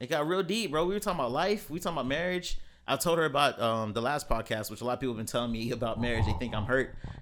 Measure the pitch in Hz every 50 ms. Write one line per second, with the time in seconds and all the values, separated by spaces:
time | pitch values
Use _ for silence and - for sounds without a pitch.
0 | 123 120 165 147 147 160 180 190 190 160 208 233 214 151 143 156 175 185 202 208
1 | 202 208 170 160 131 117 127 151 180 202 214 208 - - 151 175 - 180 165 143
2 | 123 127 139 156 175 180 180 180 175 - - - - - - - - - 135 139
3 | - 175 170 165 160 151 135 143 143 131 - - 117 113 113 113 110 107 101 117
4 | 117 131 147 147 - - 120 113 - - 117 107 104 - 110 - 117 123 123 117
5 | 135 127 117 107 110 - - 123 120 120 113 113 113 123 123 110 120 113 110 110
6 | 120 120 117 110 101 104 101 - 123 113 107 107 107 - 127 135 120 - - -
7 | - - - -